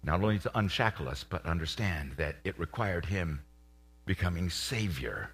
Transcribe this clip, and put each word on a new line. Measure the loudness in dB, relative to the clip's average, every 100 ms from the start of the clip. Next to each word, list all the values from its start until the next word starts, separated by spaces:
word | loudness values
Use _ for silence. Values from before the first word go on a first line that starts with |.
not | 2 4
only | 4 2
to | 2 2
unshackle | 2 4 2 2 -4
us, | -4
but | -4 -4 0
understand | 0 0 0 0 0 -4 -2
that | -2 -2
it | -6 -4
required | -4 0 0 0 0
him | 0 0 -2 -6 -20 -20 -20 -20 -14 -4
becoming | 0 2 2 -2
Savior. | -2 -2 0 0 0 -4 -4 -8